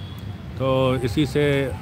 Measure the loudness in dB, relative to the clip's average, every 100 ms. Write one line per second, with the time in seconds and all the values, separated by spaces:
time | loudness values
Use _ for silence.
0 | -12 -12 -12 -10 -10 -2 2 4 4 2
1 | 0 0 2 2 2 2 0 -2